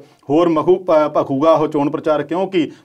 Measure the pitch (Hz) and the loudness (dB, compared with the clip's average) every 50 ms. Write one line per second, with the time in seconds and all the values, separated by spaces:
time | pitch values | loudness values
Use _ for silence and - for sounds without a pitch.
0 | - - _ _ _ - 143 165 175 170 160 156 147 170 185 185 185 - 160 151 | -10 -18 _ _ _ -2 0 2 2 2 0 0 2 2 0 0 2 2 2 2
1 | 151 147 151 170 - 139 139 135 151 165 160 147 156 147 156 143 143 147 151 139 | 2 2 0 -2 -2 -2 -2 0 2 2 2 2 0 -2 -2 -2 -2 -2 -4 -4
2 | - 160 151 147 143 147 160 180 190 190 190 175 143 123 - - | -2 -2 -2 -2 -2 -4 -4 -4 -4 -2 -2 -2 -2 -2 -6 -14